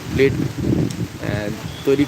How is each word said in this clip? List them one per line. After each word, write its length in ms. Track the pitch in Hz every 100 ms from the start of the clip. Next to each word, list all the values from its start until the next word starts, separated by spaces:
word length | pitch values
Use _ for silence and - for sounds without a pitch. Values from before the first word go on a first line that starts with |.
| -
প্লেট, 180 | - 135
আহ, 1160 | - - - - - - - - - 110 104 104 107 - -
তৈরি 200 | - 135